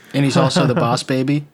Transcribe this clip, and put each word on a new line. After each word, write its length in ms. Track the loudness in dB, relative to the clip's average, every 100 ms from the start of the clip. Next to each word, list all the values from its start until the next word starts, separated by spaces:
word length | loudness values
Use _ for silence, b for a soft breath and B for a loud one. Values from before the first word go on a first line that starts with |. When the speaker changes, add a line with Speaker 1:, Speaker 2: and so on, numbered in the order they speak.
| B
Speaker 1:
And 120 | -2 0
he's 100 | 2
also 300 | 2 2 0
the 80 | 0
Speaker 2:
<laughs> 0 |
Speaker 1:
boss 280 | 0 -2
baby. 440 | -2 -2 0 -2 -4